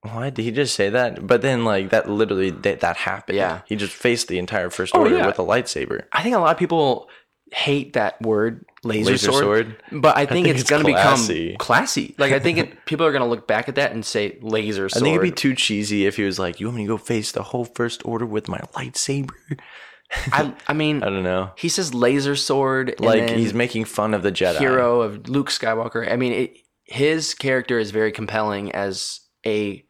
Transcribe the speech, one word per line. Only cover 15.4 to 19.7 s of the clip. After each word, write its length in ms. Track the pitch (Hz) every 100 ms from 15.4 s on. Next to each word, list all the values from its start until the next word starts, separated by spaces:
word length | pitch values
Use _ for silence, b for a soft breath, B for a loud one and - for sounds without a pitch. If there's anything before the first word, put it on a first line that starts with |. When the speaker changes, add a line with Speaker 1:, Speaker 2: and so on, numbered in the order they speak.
| 139 127
Speaker 1:
cheesy 500 | - 104 104 104 98
if 120 | 101
he 60 |
was 140 | 101 92
like, 220 | 92 87
"You 60 | 104
want 80 | 120
me 40 |
to 40 | 104
go 80 | 110
face 340 | - 117 104
the 120 | -
whole 200 | 104 123
First 380 | 117 - 117 117
Order 220 | - 113 117
with 240 | 107 107
my 100 | 90 - -
lightsaber?" 560 | 127 - - 139 135 -
<laughs> 260 | _ 147 B